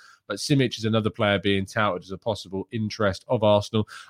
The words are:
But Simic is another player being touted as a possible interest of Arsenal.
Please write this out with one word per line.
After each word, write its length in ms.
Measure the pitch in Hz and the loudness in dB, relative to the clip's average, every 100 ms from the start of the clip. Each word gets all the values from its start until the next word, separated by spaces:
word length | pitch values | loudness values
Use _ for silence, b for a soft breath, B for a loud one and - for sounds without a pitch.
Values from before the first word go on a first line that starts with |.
| b b - | b b -10
But 100 | 101 | -8
Simic 400 | - 143 123 - | 0 2 2 -2
is 80 | |
another 240 | 110 110 107 | 0 0 0
player 300 | - 104 98 | 0 2 2
being 260 | 101 98 | 2 0
touted 380 | 98 113 104 90 | 0 0 0 -2
as 80 | 90 | -6
a 80 | 95 | -8
possible 500 | - 104 90 95 - | -6 -6 -6 -8 -6
interest 520 | 113 107 - 104 92 - | -6 -6 0 0 0 -2
of 140 | 120 | 2
Arsenal. 460 | 107 104 - 110 - B | 4 4 2 -2 -4 B